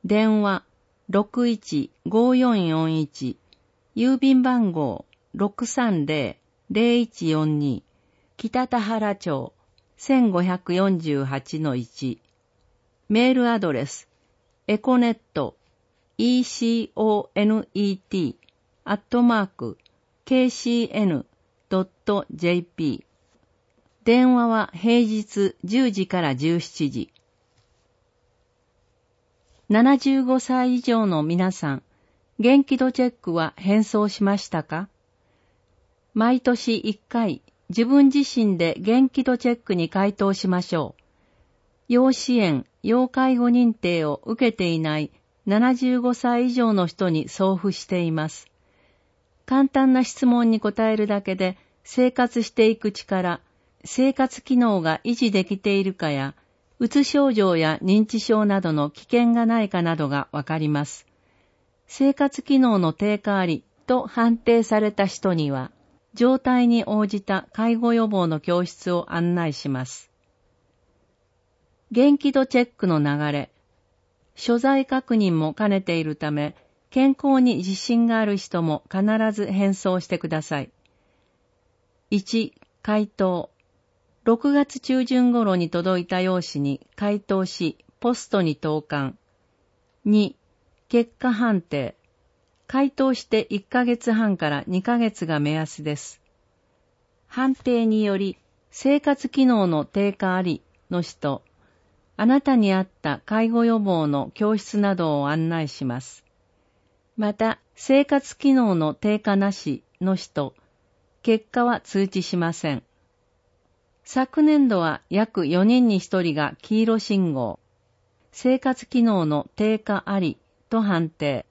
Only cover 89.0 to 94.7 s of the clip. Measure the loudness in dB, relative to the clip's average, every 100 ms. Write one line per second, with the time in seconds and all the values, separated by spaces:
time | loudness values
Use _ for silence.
89 | -6 -10 _ _ _ _ _ _ _ _
90 | 0 2 2 -4 _ _ _ _ _ -2
91 | -2 _ -4 0 0 0 -2 -6 -6 -10
92 | _ _ _ _ _ _ _ -2 -2 0
93 | -2 -2 -2 -2 -2 -8 -4 -2 0 -2
94 | 0 0 0 0 -2 -4 -4